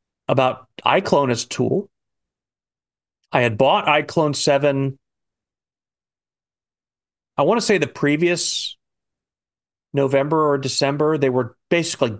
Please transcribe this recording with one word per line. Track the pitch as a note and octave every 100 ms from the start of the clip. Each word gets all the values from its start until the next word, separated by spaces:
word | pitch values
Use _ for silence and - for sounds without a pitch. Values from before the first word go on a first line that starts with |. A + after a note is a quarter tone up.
| _ _ -
about | B2+ B2+ - - -
iClone | A#2 D#3+ G3 D3+ C3+
as | A#2+
a | -
tool. | - A#2 E3 A#3 _ _ _ _ _ _ _ _ _ _ _ _ _ -
I | C#3
had | A#2+ G#2+
bought | C3+ G3 E3
iClone | D3+ D#3 E3+ D3+ C#3
seven, | - C#3 C#3+ C#3 C3+ C3+ _ _ _ _ _ _ _ _ _ _ _ _ _ _ _ _ _ _ _ _ _ _ _ -
I |
wanna | D3 A3+
say | - F#3+
the | D3
previous | - C#3+ D3 F3 E3+ - - - - _ _ _ _ _ _ _ _ _ _ _
November | C#3 C3+ C#3 D3 D#3+ D3+
or | C#3
December. | C3+ - C#3 C#3+ D3+ D#3
They | C3+
were | B2+ A#2 _ -
basically | E3+ E3 - B2